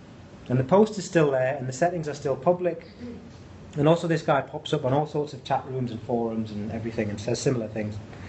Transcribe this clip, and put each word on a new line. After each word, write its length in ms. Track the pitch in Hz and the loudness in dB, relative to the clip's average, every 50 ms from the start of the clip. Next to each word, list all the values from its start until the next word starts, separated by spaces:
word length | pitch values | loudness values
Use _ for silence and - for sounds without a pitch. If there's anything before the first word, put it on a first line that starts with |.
| - - - - - - - - - - | -20 -20 -20 -20 -20 -20 -20 -14 -4 0
and 100 | 123 131 | 0 0
the 60 | 127 | 4
post 340 | 131 180 202 220 214 214 190 | 6 6 6 6 6 2 -2
is 60 | 170 | -6
still 260 | - - 165 151 143 | 0 4 4 6 6
there, 240 | 135 127 127 131 147 | 4 4 4 2 2
and 120 | 135 127 131 | 0 -4 -6
the 40 | 127 | 0
settings 360 | - 170 175 180 170 156 147 | 2 2 2 2 0 -4 -4
are 60 | 139 | -6
still 200 | - - 143 127 | -4 -2 -2 -2
public, 540 | 127 - 175 180 180 180 175 160 - - - - - - - - - - - - - - - - - - - - | 2 2 2 2 4 2 0 -2 -2 -6 -14 -16 -14 -14 -12 -12 -14 -16 -16 -18 -18 -18 -18 -18 -18 -18 -8 -2
and 100 | 151 143 | 2 4
also 220 | 156 170 170 175 170 | 6 6 4 4 2
this 140 | 165 156 - | 0 0 2
guy 180 | - 151 135 | 2 2 2
pops 320 | 131 - - 151 - - 156 | 2 0 -6 -10 -4 -2 -2
up 120 | 151 - | 0 2
on 80 | 127 135 | 2 2
all 140 | 147 151 | 2 2
sorts 280 | 147 - 147 147 - - | 0 -2 -4 -4 -4 -6
of 100 | 123 - | -10 -4
chat 200 | - 139 120 - 135 | -2 -2 -2 -2 -4
rooms 240 | 127 131 123 113 110 | -4 -4 -4 -4 -4
and 100 | 107 - | -6 -4
forums 480 | - 123 117 117 113 113 113 110 104 | -2 -2 0 0 -2 -2 -4 -4 -4
and 220 | 104 104 104 113 117 | -6 -6 -6 -6 -6
everything 380 | 113 107 113 107 - 107 101 | -6 -6 -4 -4 -2 -2 -2
and 100 | 101 101 | -4 -4
says 180 | - 127 117 - | -4 -4 -4 0
similar 300 | - 143 127 120 110 107 | 0 0 0 0 -2 -4
things. 280 | 110 110 107 107 104 - - - - - - | -4 -6 -6 -6 -6 -8 -12 -14 -14 -16 -14